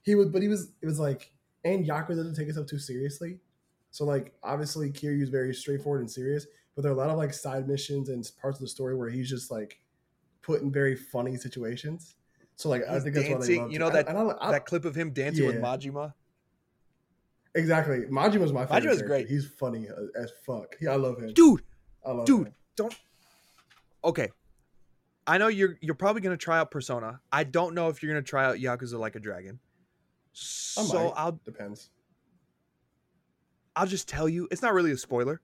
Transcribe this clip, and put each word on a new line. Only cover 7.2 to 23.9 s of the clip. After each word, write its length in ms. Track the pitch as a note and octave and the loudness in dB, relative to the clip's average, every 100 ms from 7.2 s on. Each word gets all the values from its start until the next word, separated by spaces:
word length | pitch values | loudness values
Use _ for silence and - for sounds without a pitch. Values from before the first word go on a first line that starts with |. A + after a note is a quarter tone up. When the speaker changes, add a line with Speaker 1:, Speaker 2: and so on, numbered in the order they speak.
| D3 | -2
Speaker 1:
side 320 | - C#3 C3+ C3+ | -4 -6 -4 -2
missions 400 | C#3 C#3+ C#3+ C3 | -4 -4 -6 -6
and 200 | B2 A2+ _ | -8 -10 _
parts 160 | C3+ C#3 | -6 -6
of 40 | |
the 60 | C3 | -10
story 260 | - C3 C3 | -6 -4 -4
where 120 | A#2 | -4
he's 200 | B2 B2+ | -4 -6
just, 200 | B2+ - | -8 -8
like, 300 | A2+ G#2 - _ _ _ _ _ _ | -8 -8 -14 _ _ _ _ _ _
put 200 | - D3 | -2 0
in 80 | C#3 | 0
very 280 | C#3 C#3 C3 | 2 2 0
funny 400 | - B2 B2+ B2+ | -6 -4 -4 -6
situations. 760 | B2+ C3 A2+ B2 D3+ E3+ - _ _ _ _ - | -8 -8 -6 -6 -8 -10 -14 _ _ _ _ -6
So, 100 | D#3 | 0
like, 160 | C3 | 0
I 120 | - C3+ | 0 -2
Speaker 2:
He's 80 | |
Speaker 1:
think 120 | C#3+ C#3+ | 2 2
that's 120 | C#3 | 2
why 40 | C3 | 0
they 40 | |
Speaker 2:
dancing. 220 | B2 A#2 | 4 2
Speaker 1:
loved 120 | A#2+ | 2
Speaker 2:
You 60 | D3+ | 0
know 80 | E3 | 4
Speaker 1:
him. 60 | |
Speaker 2:
that, 160 | D#3 D3 | 4 4
Speaker 1:
I, 40 | |
I, 360 | F#3 A3 - E3 | 0 0 0 0
I, 20 | |
Speaker 2:
that 140 | C#3+ - | 0 0
clip 180 | E3+ | -2
of 120 | D#3 D3 | -2 -4
him 140 | E3 | -4
dancing 320 | C#3 C3+ D#3+ C3 | -2 -2 2 2
with 100 | A#2 | 2
Speaker 1:
Yeah. 60 | |
Speaker 2:
Majima? 520 | A#2+ C3 C#3 C#3 D3+ - _ _ _ _ _ _ _ _ _ _ _ _ _ E3 | -2 -2 -6 -8 -8 -12 _ _ _ _ _ _ _ _ _ _ _ _ _ 0
Speaker 1:
Exactly. 440 | D#3+ D#3+ D3+ B2+ A#2 | 4 4 4 0 0
Majima's 440 | C3+ G3 G#3 D#3+ | 2 4 4 2
my 140 | C3+ B2+ | 0 2
favorite 140 | F3+ | 2
Speaker 2:
Majima's 20 | D4+ A3 | 4 2
Speaker 1:
character. 80 | - | 2
Speaker 2:
great. 200 | C#3 A2 | 0 0
Speaker 1:
He's 160 | C#3+ C3+ | -4 -4
funny 400 | - B2+ A2+ G#2 | -6 -6 -6 -10
as, 220 | - - - A#2 | -10 -8 -8 -10
as 60 | - - | -10 -8
fuck. 300 | A#2 F#2 - | -8 -10 -6
Yeah, 80 | D#3 | -2
I 40 | C3+ | 0
love 220 | C3 B2 | 0 -4
him. 100 | A2 | 2
Speaker 2:
Dude, 300 | A2 E4 G#3+ - - - - C3 | 10 10 10 -2 -20 -20 -12 -6
Speaker 1:
I 60 | |
love 140 | A#2+ A#2 | 0 4
Speaker 2:
dude, 220 | A#3+ - | 4 4
Speaker 1:
him. 60 | - _ - | -8 _ -4
Speaker 2:
don't. 200 | A3 - _ _ _ _ _ _ _ - _ | -4 -6 _ _ _ _ _ _ _ -20 _